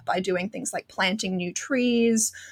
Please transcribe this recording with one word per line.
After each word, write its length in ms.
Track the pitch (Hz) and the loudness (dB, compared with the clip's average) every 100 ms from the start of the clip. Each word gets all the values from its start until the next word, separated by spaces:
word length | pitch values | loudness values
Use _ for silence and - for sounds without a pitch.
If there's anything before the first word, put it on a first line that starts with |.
| - | -2
by 120 | 180 | -2
doing 300 | 190 180 196 | 0 -2 -2
things 240 | 185 - | -6 -6
like 160 | 170 - | -6 -8
planting 480 | - 190 214 196 185 | -2 0 0 -2 -2
new 160 | 175 | -4
trees 800 | - - 262 247 233 233 220 - - - | -6 -2 2 4 4 4 4 0 -4 -18